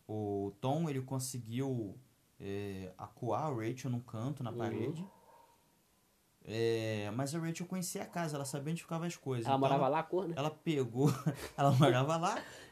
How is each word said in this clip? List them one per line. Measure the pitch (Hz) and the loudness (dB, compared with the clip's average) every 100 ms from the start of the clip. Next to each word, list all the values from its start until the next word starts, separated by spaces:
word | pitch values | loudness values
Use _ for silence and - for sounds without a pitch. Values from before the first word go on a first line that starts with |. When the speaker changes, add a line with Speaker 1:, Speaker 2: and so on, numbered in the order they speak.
| - | -8
Speaker 1:
o | 107 104 101 101 - | -4 0 0 -2 -2
Tom, | 127 151 165 | 0 0 0
ele | 135 | -2
conseguiu, | 131 135 127 127 107 120 135 123 101 - - _ _ _ | -4 -4 -4 -8 -6 -2 -2 -2 -4 -8 -18 _ _ _
é, | 98 101 101 98 92 - | -8 -6 -6 -6 -10 -10
acuar | 101 - 123 107 | -14 -8 -2 0
a | 156 | 0
Rachel | 120 110 131 135 | -2 -2 -4 -4
num | 120 | -4
canto, | - 110 120 - | -4 -6 -6 -4
na | 120 | -6
Speaker 2:
Uhum. | 117 | -4
Speaker 1:
parede. | 113 113 123 165 190 - - - - _ _ _ _ _ _ _ _ _ - | -2 -2 -2 -4 -8 -14 -20 -20 -20 _ _ _ _ _ _ _ _ _ -8
É, | 110 113 113 113 107 104 | 0 2 2 0 -2 -2
mas | 110 139 165 | -2 -2 -2
a | |
Rachel | 165 165 175 | -4 -4 -6
conhecia | 185 175 196 | -4 -4 -6
a | 214 | -6
casa, | 180 165 147 | -4 -4 -4
ela | 135 | -4
sabia | 143 139 | -4 -4
onde | 165 | -4
ficavam | - 165 175 | -4 -4 -4
as | - | -4
coisas. | 135 127 113 | -4 -2 2
Speaker 2:
Ela | 135 | 4
Speaker 1:
Então, | 135 | 6
Speaker 2:
morava | 139 135 | 6 4
Speaker 1:
ela, | |
Speaker 2:
lá, | 151 | 2
a | |
cor, | - 180 185 | 2 -2 -2
né? | 160 | -2
Speaker 1:
ela | 151 | -2
pegou, | 151 170 147 120 113 143 | -2 0 2 2 4 4
<laughs> | 127 156 127 - - | 4 0 -2 -8 4
ela | 143 | 6
morava | 127 143 123 139 165 | 8 8 8 4 2
lá, | 180 247 - - - | 0 -2 -6 -14 -18